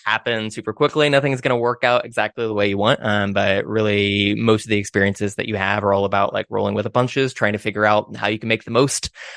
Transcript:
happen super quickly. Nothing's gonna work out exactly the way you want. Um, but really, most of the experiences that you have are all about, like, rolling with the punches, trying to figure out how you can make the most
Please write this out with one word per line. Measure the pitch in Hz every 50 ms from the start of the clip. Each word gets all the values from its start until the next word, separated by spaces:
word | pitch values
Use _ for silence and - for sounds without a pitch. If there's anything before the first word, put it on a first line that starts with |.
| -
happen | 110 107 113 - 120 120 110 110 110
super | 104 - 110 - 104
quickly. | - 147 147 - 151 151 147
Nothing's | 143 139 139 143 135 123
gonna | 123 139 127
work | 120 117 120 120 117 -
out | 123 123 123 -
exactly | 117 117 - 107 107 - - 117
the | 110 110
way | 104 104 104
you | 98
want. | 98 104 110 - - -
Um, | 110 104 104 101 101 98
but | 98 98 101 95 98 -
really, | - 107 110 107 107 104 101 101 101 101 101 101 101 104
most | 110 113 117 110 107 -
of | 110
the | 107 104
experiences | 101 - - 104 98 101 98 - 104 101 -
that | - -
you | - -
have | 196 95 98 101 208 101
are | 101 98
all | 98 98
about, | 95 101 98 101 - -
like, | 104 101 -
rolling | 110 104 101 101 101
with | 104 104
the | 104
punches, | - 123 127 127 - 139 135 131 -
trying | - 123 104 104
to | 107
figure | - 110 101 104 107
out | 107 107 107 104 - 104
how | - 104
you | 104 110 110
can | 113 113
make | 113 110 -
the | - 117
most | 117 139 139 - - - - - - - - -